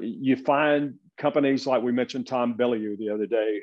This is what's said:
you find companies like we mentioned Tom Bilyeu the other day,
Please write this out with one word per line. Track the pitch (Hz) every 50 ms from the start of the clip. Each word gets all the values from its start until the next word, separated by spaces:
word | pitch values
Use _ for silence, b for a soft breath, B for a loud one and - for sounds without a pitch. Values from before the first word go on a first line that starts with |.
you | - 117 110 - 135 131 127
find | 127 - 151 139 143 151 147 147 147 147 139 - - _ _ _ -
companies | 151 147 143 151 139 139 139 127 -
like | 139 127 117
we | 117 123
mentioned | 120 127 123 120 - 131 120
Tom | - 131 123 123 120 113
Bilyeu | 110 123 123 120 110 107 107 104
the | 101 110 107
other | 107 107 107
day, | 98 117 113 107 110 107 101